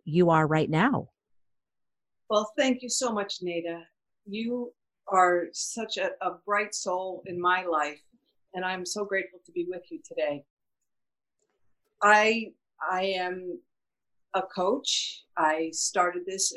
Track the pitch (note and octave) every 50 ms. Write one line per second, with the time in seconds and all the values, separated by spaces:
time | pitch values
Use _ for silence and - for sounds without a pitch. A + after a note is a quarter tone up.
0 | - E3 D3+ F3+ F3+ E3+ D#3+ D#3 D#3 D3 D#3 D#3 - - D#3 D#3 G#3 B3+ - -
1 | - - _ _ _ _ _ _ _ _ _ _ _ _ _ _ _ _ _ _
2 | _ _ _ _ _ - G#3+ G#3 A3 - - - C4+ C4 B3 B3 B3+ A#3+ - -
3 | C4 A#3+ A3 G#3 G3 G3+ - - F3+ F3 E3+ E3+ E3+ E3+ E3+ E3+ E3 _ _ _
4 | _ _ _ _ _ G#3 G3 A3 A3+ A#3 A#3+ B3 A#3+ A#3+ - _ _ _ _ _
5 | _ - G3 F#3 F3+ F3+ F3+ F3 E3+ - - - - - - A#3 A3 - - G3
6 | F#3+ F3+ F#3 - F#3+ F3+ F3 - _ G3+ G3+ G#3 G#3 G#3+ - - - G3+ F3+ F#3
7 | F#3+ F#3 F#3 D#3+ - F#3+ F3 F3 F3 F3+ F#3 F#3 F#3 F3+ E3 D3+ D3 D3 D3 -
8 | _ _ _ _ _ _ _ _ _ _ - F#3 F#3 F#3 F#3+ F#3 F3+ F3+ - G#3
9 | G3+ G3+ G3 F#3+ F3 F3+ F3+ - _ - - F3+ E3+ F3 F3+ - - - E4 -
10 | - - - - D#3 D3 D3 C#3+ - _ _ _ _ _ _ _ _ _ _ _
11 | _ _ _ _ _ _ _ _ _ _ _ _ _ _ _ _ _ _ _ -
12 | G3+ G#3 G#3+ G#3+ G#3+ A3 A3+ A3+ A3 - - _ _ _ _ - D#3 D#3+ F#3 F#3
13 | F#3+ G3 F#3+ F#3 F3+ F3+ F#3 F#3 F3+ F3+ - - - _ _ _ _ _ _ _
14 | _ _ _ _ _ _ - F#3+ F#3 - - F#3+ F3+ G3 B3 C#4+ - - - -
15 | - - - - - _ _ - D#3+ D#3 D#3 D#3+ E3 D#3+ D#3+ - - - - G3+
16 | F3+ F3 F3 F3 F3 F#3+ F#3+ F#3+ - - -